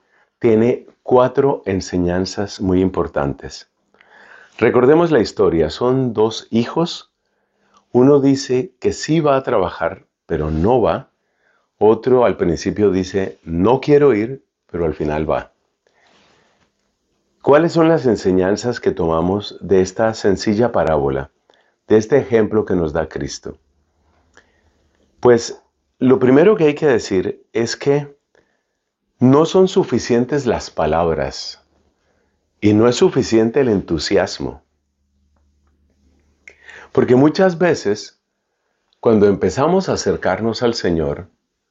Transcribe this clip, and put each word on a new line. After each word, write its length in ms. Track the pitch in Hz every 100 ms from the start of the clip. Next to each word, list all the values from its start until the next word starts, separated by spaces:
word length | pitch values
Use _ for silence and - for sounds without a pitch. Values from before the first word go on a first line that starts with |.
| _ _ _ _
tiene 480 | 120 110 120 - - _
cuatro 640 | - 127 127 139 139 - 98
enseñanzas 960 | 95 - 90 87 90 92 - 98 -
muy 200 | 95 92
importantes. 840 | 95 92 82 73 69 65 - - - _ _ _ _ _ - - _ -
Recordemos 500 | 113 110 123 160 170
la 120 | 139
historia. 500 | 92 - 92 82 78
Son 420 | - 123 131 127
dos 340 | 110 110 - -
hijos. 600 | 113 120 160 170 - - _ _ _ _ _ _ _ _
Uno 260 | 120 131 143
dice 560 | 139 135 - 127 127 _
que 140 | -
sí 280 | - - 160
va 160 | 151 135
a 40 |
trabajar, 640 | 131 113 87 - 85 - _ _ -
pero 240 | 78 78
no 280 | 78 95 127
va. 300 | 92 104 - _ _ _ _ _ _ -
Otro 440 | 104 110 131 127
al 140 | 101 90
principio 540 | 87 78 98 87 104
dice, 480 | 92 92 101 95 -
"No 380 | 82 85 101 131
quiero 320 | 151 143 143
ir", 320 | 104 113 135 _ _ _
pero 180 | 85 82
al 80 |
final 340 | 76 76 76 76
va. 240 | 65 - _ _ _ _ _ _ _ _ _ _ _ _ _ _ _ _ _ _ _
¿Cuáles 300 | - 147 165
son 180 | 165 165
las 160 | 143 127
enseñanzas 760 | 98 98 92 92 104 120 117
que 120 | -
tomamos 680 | - 82 80 87 101 101 -
de 200 | 92 95
esta 320 | 92 - 113
sencilla 580 | 110 104 92 113 104 120
parábola, 600 | 101 78 76 69 67 67 _ _ _ _ _ -
de 100 | 110
este 220 | 107 139
ejemplo 460 | 113 113 104 107 101
que 100 | 90
nos 180 | 80
da 160 | 80 78
Cristo? 480 | 73 69 - - - _ _ _ _ _ _ _ _ _ _ _ _ _ _ _ - 123
Pues 340 | 117 - - _ _ _ -
lo 220 | 127 131
primero 360 | 127 135 190 190
que 100 | 151
hay 100 | 147
que 100 | 151
decir 600 | 110 - 95 98 - _
es 240 | 113 117 -
que 400 | 143 143 143 _ _ _ _ _ _ _ _ _ _ -
no 280 | 127 139 160
son 220 | 190 190
suficientes 800 | 190 156 117 - 120 127 147 123
las 240 | 85 -
palabras 920 | - 76 80 85 71 69 - - - _ _ _ _ _ _ _ _ _ -
y 120 | 104
no 140 | 107 120
es 100 | 123
suficiente 640 | 185 139 113 113 113 143
el 80 | 127
entusiasmo. 920 | 98 - 82 - 95 98 - 65 60 _ _ _ _ _ _ _ _ _ _ _ _ _ _ _ _ _ _ - _ - - -
Porque 240 | - 110 123
muchas 420 | 147 151 190 165
veces, 640 | 180 135 104 104 - _ _ _ _ _ _ _ _ _
cuando 260 | 123 107 101
empezamos 640 | 95 95 107 151 190 185
a 40 |
acercarnos 680 | 104 104 85 92 95 113 107
al 140 | 120 -
Señor, 520 | 95 82 71 - 92 _ _ _ _